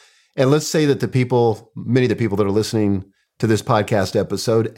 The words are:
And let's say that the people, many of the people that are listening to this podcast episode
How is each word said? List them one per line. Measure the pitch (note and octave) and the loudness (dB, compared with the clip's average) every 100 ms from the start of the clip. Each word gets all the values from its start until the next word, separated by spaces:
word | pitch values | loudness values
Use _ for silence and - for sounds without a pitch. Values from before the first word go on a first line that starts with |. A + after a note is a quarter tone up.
| _ _ _ - | _ _ _ -2
And | C3 | 2
let's | D3 D#3 | 2 0
say | D#3+ D3+ | 0 0
that | C3+ | 0
the | A2 | -2
people, | C3 B2 B2 A#2 G#2 - | -2 0 2 2 0 -8
many | - A2 B2 B2 | -12 -2 0 2
of | |
the | F#2 | 0
people | A2+ G2 | 0 0
that | G2+ | 0
are | |
listening | G2+ G#2+ A2 G#2 G2 G2 _ _ _ | 0 0 0 0 0 -4 _ _ _
to | A2+ | -2
this | G#2+ | 0
podcast | - A#2 G2+ G#2+ F#2+ A2+ | 2 0 0 -2 -2 -2
episode | F#2 G2+ - A2+ A2 | -4 -4 0 0 0